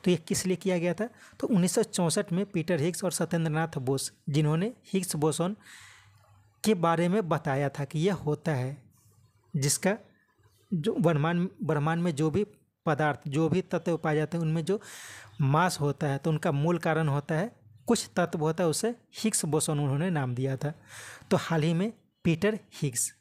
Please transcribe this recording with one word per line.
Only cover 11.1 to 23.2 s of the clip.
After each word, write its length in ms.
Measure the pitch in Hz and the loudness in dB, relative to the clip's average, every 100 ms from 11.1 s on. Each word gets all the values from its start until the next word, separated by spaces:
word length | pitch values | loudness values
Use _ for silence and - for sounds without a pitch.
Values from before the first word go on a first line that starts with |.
| 151 156 175 185 - | 2 2 0 -2 -4
ब्रह्मांड 400 | 165 151 151 165 | -2 0 0 0
में 120 | 175 | -2
जो 140 | 139 160 | 0 0
भी 140 | 156 208 - _ _ | 0 -4 -8 _ _
पदार्थ, 340 | - 143 151 139 151 | -2 2 0 -2 -2
जो 200 | 139 160 | 0 2
भी 120 | 175 | 2
तत्व 360 | 180 175 175 160 | 0 -4 -2 -2
पाए 180 | 165 | 0
जाते 220 | 151 151 170 | 0 -2 -2
हैं, 60 | |
उनमें 200 | 160 160 | -2 -2
जो 140 | 160 208 - - - - - - | -2 -4 -6 -18 -18 -18 -20 -2
मास 380 | 135 151 180 - | 2 4 2 2
होता 280 | 143 139 151 | -2 0 -2
है, 100 | 139 | 0
तो 120 | 165 | 0
उनका 220 | 151 180 | 0 0
मूल 260 | 143 160 170 | 2 2 2
कारण 300 | 170 160 156 | 0 0 0
होता 280 | 139 - | -2 -2
है, 160 | 156 220 - - - - | -2 -2 -8 -20 -12 0
कुछ 220 | 233 - | 0 0
तत्व 240 | - 175 175 | -2 0 0
होता 240 | 151 165 | -2 2
है, 60 | 175 | 0
उसे 200 | 147 220 240 _ | 2 -2 -4 _
हिग्स 300 | - 214 - | -4 -2 0
बोसॉन 340 | 165 151 160 147 | 0 0 0 0
उन्होंने 300 | 143 143 185 | 0 0 0
नाम 260 | 160 131 | 0 -2
दिया 220 | 123 131 131 | -2 -2 -2
था। 160 | 143 - - - - - - | -6 -8 -18 -18 -18 -20 0
तो 60 | - | 0
हाल 260 | - 165 | 2 0
ही 100 | 156 | 2
में 180 | 165 214 - _ _ | 0 -2 -6 _ _
पीटर 360 | 175 160 202 214 - | 0 2 0 -2 -10
हिग्स 380 | - 147 117 - - | -6 -4 -2 -6 -6